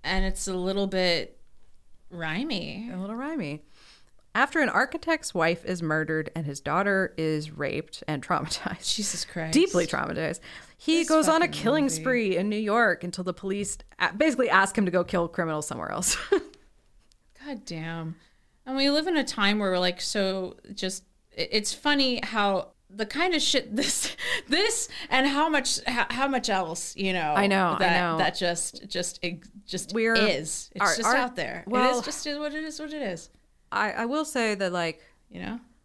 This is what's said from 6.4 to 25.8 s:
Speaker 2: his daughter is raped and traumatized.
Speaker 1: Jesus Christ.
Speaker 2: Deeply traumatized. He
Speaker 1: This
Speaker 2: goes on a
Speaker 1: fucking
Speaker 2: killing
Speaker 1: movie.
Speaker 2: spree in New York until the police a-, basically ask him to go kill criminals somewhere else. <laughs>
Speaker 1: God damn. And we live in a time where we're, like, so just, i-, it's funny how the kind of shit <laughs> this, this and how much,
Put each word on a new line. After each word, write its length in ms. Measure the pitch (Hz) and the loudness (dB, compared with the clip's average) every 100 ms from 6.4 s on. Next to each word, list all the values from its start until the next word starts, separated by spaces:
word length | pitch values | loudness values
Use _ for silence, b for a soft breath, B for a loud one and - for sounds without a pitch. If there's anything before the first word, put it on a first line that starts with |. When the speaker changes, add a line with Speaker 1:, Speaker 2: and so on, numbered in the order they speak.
| 147 | -6
Speaker 2:
his 140 | 139 | -6
daughter 540 | - 160 202 190 185 - | -2 0 2 2 0 0
is 320 | 160 156 151 | 0 0 -4
raped 540 | 151 143 - - - - | -6 -4 -4 -6 -10 -6
and 140 | 147 135 | -6 -2
traumatized. 680 | 165 156 - - 175 - - | -2 -2 -6 -6 -6 -4 -2
Speaker 1:
Jesus 300 | 202 175 - | -2 -4 -6
Christ. 280 | 175 160 | -6 2
Speaker 2:
Deeply 340 | 269 370 175 170 | 4 4 4 2
traumatized. 520 | - - 160 160 180 B B B B | -2 -2 -2 -4 -6 B B B B
He 220 | - 330 | 2 2
Speaker 1:
This 100 | 330 | 6
Speaker 2:
goes 180 | 311 311 | 4 6
on 140 | 320 | 4
a 40 | 349 | 2
Speaker 1:
fucking 40 | - | 0
Speaker 2:
killing 220 | 226 302 277 | 2 4 2
Speaker 1:
movie. 100 | 156 | 0
Speaker 2:
spree 420 | 247 247 214 175 | 0 2 2 0
in 100 | 202 | 0
New 100 | 214 | -2
York 460 | 214 226 220 170 | 2 4 4 2
until 200 | 180 175 | -4 -4
the 100 | 180 | -6
police 460 | 175 196 202 202 - - - | -4 -4 -2 -4 -8 -14 -2
a-, 160 | 180 | -2
basically 380 | 202 311 254 247 | 4 2 4 4
ask 260 | 185 196 - | 4 4 2
him 80 | 190 | 2
to 60 | |
go 120 | 180 | 2
kill 240 | 180 180 170 | 2 0 0
criminals 380 | 175 165 156 151 | -2 -2 -2 -4
somewhere 240 | - 80 | -6 -6
else. 240 | - 180 - | -2 0 0
<laughs> 1200 | - 403 - - - _ _ - _ _ _ - 277 | 2 0 0 -20 -20 _ _ -20 _ _ _ -16 -10
Speaker 1:
God 200 | 240 - | -10 -8
damn. 500 | 165 165 165 160 165 b b b b 254 | -8 -6 -6 -8 -10 b b b b -4
And 120 | 262 | 2
we 120 | 277 | 4
live 180 | 285 330 | 4 2
in 100 | 320 | 0
a 60 | |
time 360 | - - 202 214 | 0 2 2 4
where 120 | 196 | 2
we're, 80 | 180 | 2
like, 200 | 180 175 | 2 0
so 560 | - 208 190 190 185 - - | -4 0 0 -2 -6 -10 -14
just, 300 | 202 185 185 _ _ _ - | -6 -4 -6 _ _ _ -8
i-, 100 | - | -2
it's 220 | 214 208 | -2 -2
funny 460 | - 294 285 262 247 | -2 2 4 2 0
how 460 | - 220 202 190 - _ _ | -2 2 2 2 -2 _ _
the 160 | 202 214 | -8 -4
kind 280 | 277 359 | 0 2
of 80 | 320 | 2
shit 340 | - 269 - 214 | 2 2 0 -2
<laughs> 0 | |
this, 400 | 294 - - - B B - | 0 0 -2 -4 B B 0
this 420 | 302 440 453 - B B | 2 2 0 -4 B B
and 180 | 262 277 | 2 4
how 220 | 277 320 | 2 2
much, 340 | 294 262 - | 2 0 -2